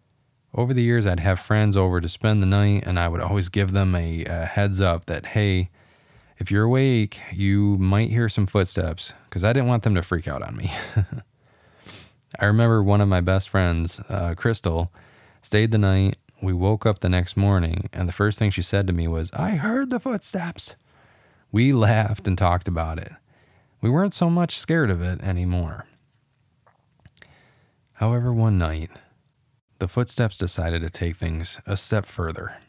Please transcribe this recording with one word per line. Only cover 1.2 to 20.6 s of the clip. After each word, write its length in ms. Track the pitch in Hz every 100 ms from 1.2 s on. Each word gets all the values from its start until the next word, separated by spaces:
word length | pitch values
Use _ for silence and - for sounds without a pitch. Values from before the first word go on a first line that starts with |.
have 180 | 95 92
friends 400 | - 107 107 98
over 200 | 92 90
to 100 | 85
spend 320 | - 110 107
the 40 | 95
night, 380 | 101 104 101 -
and 120 | 90
I 100 | 85
would 140 | 82
always 260 | - 101 92
give 240 | 101 98
them 220 | 98 95
a, 300 | 90 82 82 -
a 180 | 85
heads 380 | 82 - 101 98
up 240 | 95 85 -
that, 200 | 78 -
"Hey, 440 | 110 101 92 87 _ _ _ _ - _ -
if 140 | 95
you're 140 | 101
awake, 560 | 113 131 135 120 104 - -
you 460 | 87 98 101 101 98
might 320 | 95 101 113
hear 180 | 113 113
some 180 | - 95
footsteps," 680 | 101 90 - 85 82 - - -
'cause 140 | 95
I 100 | 101
didn't 140 | 131 123
want 140 | 120
them 120 | 107
to 80 | 90
freak 260 | - 85 -
out 140 | 67
on 120 | -
me. 160 | - - - -
<laughs> 1400 | 104 95 127 - _ _ _ _ _ - - - _ _ -
I 60 |
remember 380 | 101 110 117 113
one 180 | 98 101
of 80 | 101
my 140 | 92
best 260 | 87 95 -
friends, 500 | 98 90 82 82 - -
uh, 240 | 92 85 85
Crystal, 560 | 117 113 90 82 85 - - _ _ _
stayed 300 | - 104 110
the 80 | 110
night. 400 | 98 95 98 - _ -
We 100 | 95
woke 320 | 90 95 107
up 160 | 113 101
the 80 | 90
next 260 | 90 87
morning, 540 | - 101 95 82 82 -
and 140 | - 90
the 60 |
first 260 | - 104 101
thing 120 | 107
she 120 | 95
said 240 | 85 101 95
to 60 |
me 160 | 85 82
was, 220 | 80 82
"I 200 | - 185
heard 360 | 180 208 247 269
the 120 | 247
footsteps." 760 | 269 208 - 190 170 -